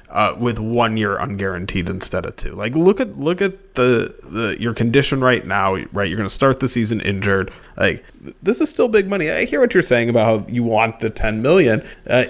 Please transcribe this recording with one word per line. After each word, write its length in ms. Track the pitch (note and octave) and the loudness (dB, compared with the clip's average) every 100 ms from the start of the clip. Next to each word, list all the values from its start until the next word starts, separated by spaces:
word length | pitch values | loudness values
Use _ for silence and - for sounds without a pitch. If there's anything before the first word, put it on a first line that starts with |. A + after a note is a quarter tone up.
| - | -8
uh, 260 | F#2 G#2 F2+ | -2 0 0
with 200 | A#2+ G#2+ | -4 -2
one 380 | A2 A#2+ A#2 A2 | -2 0 2 2
year 200 | G2+ G2+ | 0 -2
unguaranteed 720 | - G2+ G2 F2+ F#2+ F#2+ F2 | -4 -4 -4 -4 -4 -4 -4
instead 380 | F#2 - F#2+ - | -6 -6 -6 -6
of 100 | - | -8
two. 160 | - | -8
Like, 220 | F2+ G#2+ | -6 -4
look 260 | D3 F3+ G3+ | 2 2 2
at, 180 | A#3+ C#3 | -2 -4
look 220 | C#3+ F3+ | -4 0
at 340 | G3 G3 - | -2 -4 -8
the, 400 | - B2+ A2+ - - | 0 2 2 0 -8
the, 340 | C2 F2+ G#2+ - | -12 -6 -4 -4
your 140 | A2+ | -4
condition 480 | A2+ A#2+ C3+ C3+ C3+ | -2 2 2 2 2
right 220 | B2+ A#2+ - | 2 2 0
now, 300 | G2 F#2+ F#2+ - | 0 0 -2 -4
right? 160 | G2+ G2+ | -4 -4
You're 100 | G2 | -2
gonna 100 | G2 | -4
start 320 | - C3+ C3 | 0 2 2
the 80 | C3 | 0
season 320 | B2 A2 A2 | -2 -2 -2
injured. 500 | F2+ G2 G2 G2 F#2 - - - | -2 -2 0 0 -2 -10 -18 -2
Like, 280 | F#2+ - - - | -2 -2 -8 -20
th-, 140 | - - | -20 -6
this 180 | E3+ B3 | -2 0
is 80 | D#4 | -2
still 180 | - A#3+ | 0 2
big 200 | G#3+ F#3+ | 2 0
money. 220 | G3+ D#3 | -2 -2
I 140 | - A3+ | -2 -2
hear 140 | D4 | 0
what 140 | A#3 | 2
you're 80 | F#3 | 2
saying 280 | - A#2+ A#2 | 2 2 4
about 140 | A#2 A2 | 4 4
how 200 | A2 G2 | 2 -2
you 160 | A#2+ | -2
want 380 | A#2 A2 A2+ - | 0 2 0 0
the 100 | A2+ | -6
ten 320 | - A2 A2 | -2 -2 0
million. 420 | B2+ F#3 C3+ A2 - - - | 4 4 4 2 -2 -12 0
Uh, 200 | B2 | 0